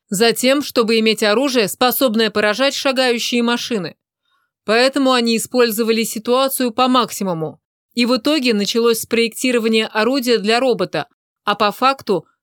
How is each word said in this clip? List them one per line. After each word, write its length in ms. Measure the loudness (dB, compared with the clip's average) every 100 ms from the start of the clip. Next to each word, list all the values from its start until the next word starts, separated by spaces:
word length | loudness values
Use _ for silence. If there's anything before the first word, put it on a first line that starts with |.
| _
Затем, 520 | 0 0 2 0 0
чтобы 380 | 0 -2 0 2
иметь 240 | 2 2
оружие, 440 | 2 2 0 0 -2
способное 640 | 0 0 2 0 2 0
поражать 460 | 0 0 0 -2 -2
шагающие 680 | -2 0 0 -2 -2 -2
машины. 540 | 0 -2 -4 -6 -6 -12 _ _ _ _ _ _ -2
Поэтому 460 | 2 2 2 2
они 260 | 2 2 -2
использовали 680 | 0 0 2 0 0 0
ситуацию 680 | -2 -6 -2 0 0 -2 -2
по 160 | 0 2
максимуму. 760 | 2 0 -4 -6 -4 -6 -10 _ _ _
И 140 | -2 0
в 80 | 0
итоге 380 | 0 0 0 0
началось 460 | -2 0 0 0
с 40 | -2
проектирования 840 | 0 -2 -2 -2 0 2 0 0
орудия 520 | -2 0 0 0 0
для 200 | 2 0
робота, 480 | 0 0 -2 -4 -8 _ _ _
а 100 | -6
по 180 | 0 0
факту 540 | 2 0 0 -2 -4 -4 _